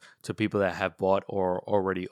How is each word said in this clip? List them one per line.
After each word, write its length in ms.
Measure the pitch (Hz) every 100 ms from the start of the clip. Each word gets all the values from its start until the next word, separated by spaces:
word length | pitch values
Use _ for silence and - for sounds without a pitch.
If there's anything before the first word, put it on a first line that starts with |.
| - _
to 100 | -
people 260 | 101 107 104
that 140 | 95
have 240 | 87 92 -
bought 260 | 95 98 -
or 360 | 101 92 90
already 440 | - 104 95 92 92